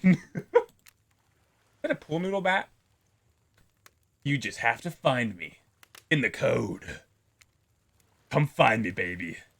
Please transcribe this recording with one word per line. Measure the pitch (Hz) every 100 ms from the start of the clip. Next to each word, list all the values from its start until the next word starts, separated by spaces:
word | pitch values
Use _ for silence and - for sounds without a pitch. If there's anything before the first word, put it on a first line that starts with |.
Is | 185 170 - - - 466 - _ - _ _ _ _ _ _ _ _ _
that | 320
a |
pool | - - 156
noodle | 185 196
bat? | 185 190 - _ _ _ _ _ _ _ _ _ _ _ - _ _ _
You | 143 143
just | 110 -
have | 117 117
to | 175
find | - 156 127 117
me | 90 78 - _ _ - - _
in | 156
the | 113
code. | - 127 120 107 90 - - _ _ _ _ _ _ _ _ _ _ _ _ _
Come | 147 147
find | - 135 113
me, | 101
baby. | 95 90 90 87 80 -